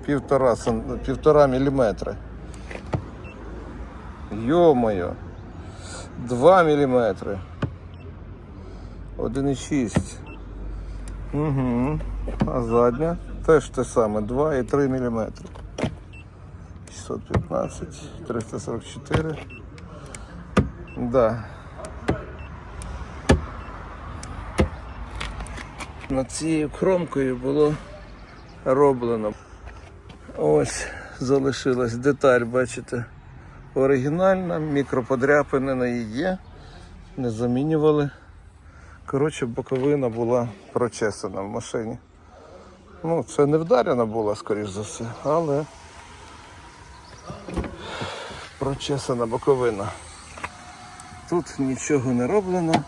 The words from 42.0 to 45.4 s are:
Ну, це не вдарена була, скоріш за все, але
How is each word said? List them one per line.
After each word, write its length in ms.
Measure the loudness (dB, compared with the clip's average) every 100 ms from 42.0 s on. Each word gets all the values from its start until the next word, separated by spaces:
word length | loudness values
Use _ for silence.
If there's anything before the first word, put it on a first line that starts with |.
| -14 -20 -20 -20 -20 -20 -20 -20 -20 -10
Ну, 200 | -2 -2
це 240 | -2 4 6
не 120 | 6
вдарена 460 | 6 4 6 4
була, 320 | 2 2 0 0
скоріш 320 | 0 -2 -2
за 120 | -6
все, 240 | -8 -8 -8 -6
але 420 | 0 2